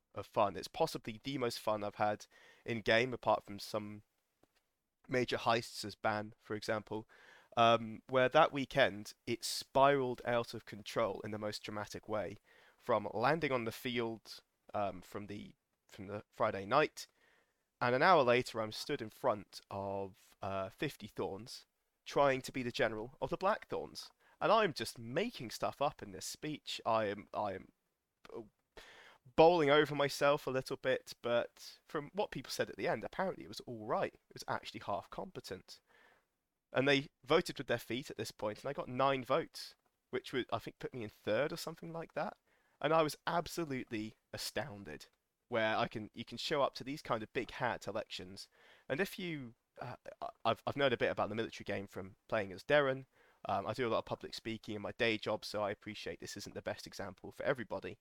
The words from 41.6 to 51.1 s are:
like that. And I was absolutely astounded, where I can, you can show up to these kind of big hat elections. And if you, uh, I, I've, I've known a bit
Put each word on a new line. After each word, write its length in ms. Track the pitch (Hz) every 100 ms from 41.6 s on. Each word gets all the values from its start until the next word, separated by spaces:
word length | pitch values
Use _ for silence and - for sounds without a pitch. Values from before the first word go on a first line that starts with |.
| - 170 165
like 200 | 165 160
that. 200 | - 160 - _ _ _ -
And 120 | 147
I 100 | 160
was 140 | 156 - -
absolutely 880 | 170 165 - 160 131 - 110 110 - _
astounded, 720 | 110 - - 104 101 95 73 - _ _ _ -
where 280 | 120 110 107
I 100 | 190
can, 240 | 117 107
you 100 | -
can 140 | 117 123
show 220 | - 147
up 140 | 131
to 100 | -
these 160 | 123 147
kind 220 | - 117
of 100 | 110
big 200 | 139 110
hat 340 | - 127 92 -
elections. 600 | 104 - - 90 98 - _ - - -
And 120 | 139
if 180 | 196 -
you, 360 | 180 156 120 - _ -
uh, 160 | 123 - - -
I, 40 | - -
I've, 180 | 113 113 -
I've 100 | 139
known 160 | 139
a 60 | 117
bit 120 | 117